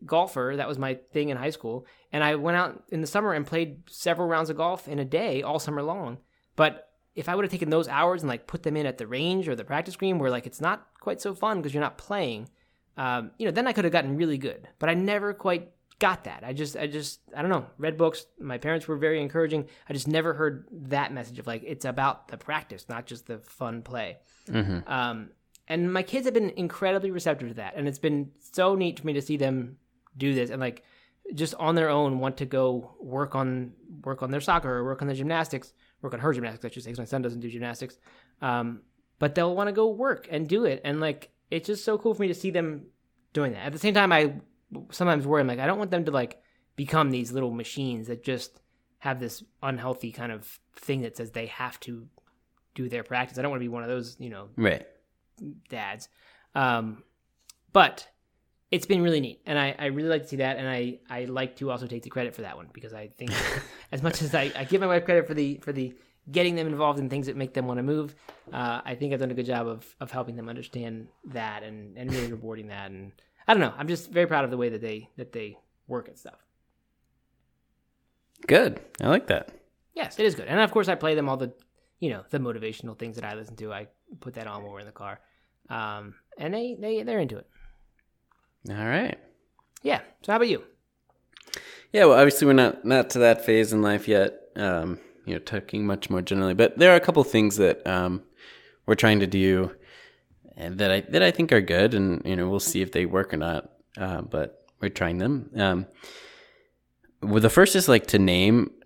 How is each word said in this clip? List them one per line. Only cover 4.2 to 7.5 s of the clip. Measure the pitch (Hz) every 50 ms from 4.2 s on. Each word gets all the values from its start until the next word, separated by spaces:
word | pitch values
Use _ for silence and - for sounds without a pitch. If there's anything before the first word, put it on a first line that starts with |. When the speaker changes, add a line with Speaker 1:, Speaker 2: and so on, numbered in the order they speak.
| 180 170
Speaker 1:
rounds | 165 160 160 156
of | 156
golf | 143 160 175 185 175 - 175
in | 151 143
a | 139
day | 131 147 165 220 220 135 135
all | 139 - 147 156
summer | - 160 147 143
long. | 143 156 175 202 170 120 123 131 - _ _ _ _ _ _
But | - 156 151 151 - - _ _ _ _ _ _
if | - 147 170
I | 175
would've | 196 202 190